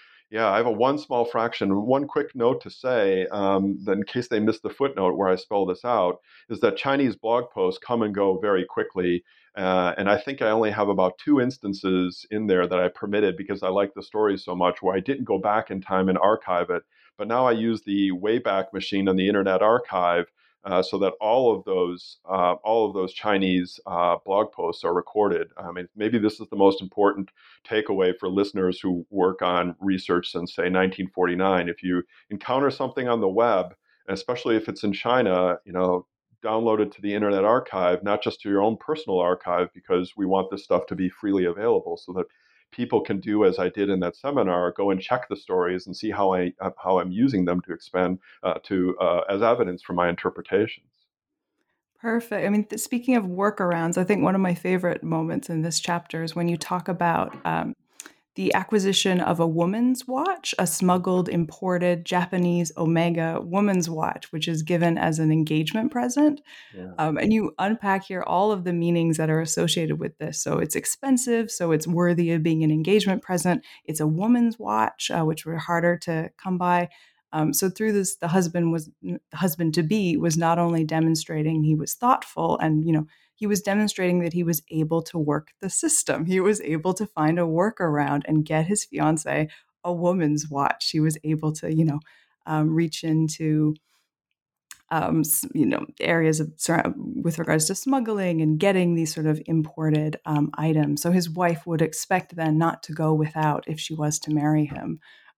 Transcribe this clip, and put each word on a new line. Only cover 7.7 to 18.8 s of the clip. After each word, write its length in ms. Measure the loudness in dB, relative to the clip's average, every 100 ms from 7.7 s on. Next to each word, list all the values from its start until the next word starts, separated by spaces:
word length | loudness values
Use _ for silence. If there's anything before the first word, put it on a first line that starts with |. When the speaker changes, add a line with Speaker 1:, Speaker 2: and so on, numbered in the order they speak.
| -2 -4
Speaker 1:
come 160 | -2
and 100 | 0
go 260 | 2 2 2
very 260 | 2 0
quickly. 580 | 0 -4 -4 -2 0 0 -4 _ _
Uh, 380 | -4 2 2 2 2
and 100 | 2
I 80 | 2
think 240 | 0 -2
I 80 | 0
only 220 | 2 0
have 180 | 0 0
about 300 | 2 2 0
two 200 | 2 2
instances 840 | 2 -2 -8 -4 0 2 0 -4 -8
in 160 | -4 2
there 200 | 2 2
that 120 | 2
I 100 | 0
permitted 480 | -2 -4 2 2 0
because 260 | -6 -6
I 60 | -2
like 240 | 0 -2
the 100 | -4
story 360 | -8 0 0 0
so 160 | -4
much 260 | -2 0 0
where 160 | -2 -2
I 40 |
didn't 260 | -2 -4 -2
go 120 | -2
back 320 | 0 0 -2
in 120 | -8
time 260 | -2 0 2
and 80 | 4
archive 540 | 4 2 0 -2 -2
it. 140 | -4 -6 _ _ -10
But 100 | -2
now 160 | 2
I 80 | 2
use 300 | 2 0 -2
the 300 | -2 0 0
Wayback 600 | 0 0 0 0 -2 -2
Machine 380 | -6